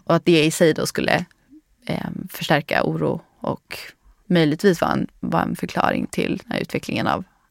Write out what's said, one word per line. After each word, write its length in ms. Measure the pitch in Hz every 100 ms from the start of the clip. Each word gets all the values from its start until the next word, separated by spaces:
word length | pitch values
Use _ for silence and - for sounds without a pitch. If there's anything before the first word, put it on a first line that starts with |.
och 100 | -
att 100 | 170
det 200 | 180 160
i 60 | 156
sig 240 | - 165
då 120 | - -
skulle, 380 | - - - 180 _ _ 302 _ _ -
eh, 200 | - - 50 -
förstärka 520 | - 165 151 - -
oro 360 | - 160 151 170 - -
och 380 | - - - - - _ _ _ -
möjligtvis 540 | 175 151 156 202 165
vara 120 | -
en, 140 | - - -
vara 220 | - 170
en 140 | - -
förklaring 500 | - - - - -
till 300 | - - -
den 80 | -
här 80 | -
utvecklingen 460 | - - - - -
av 180 | - 185 _ _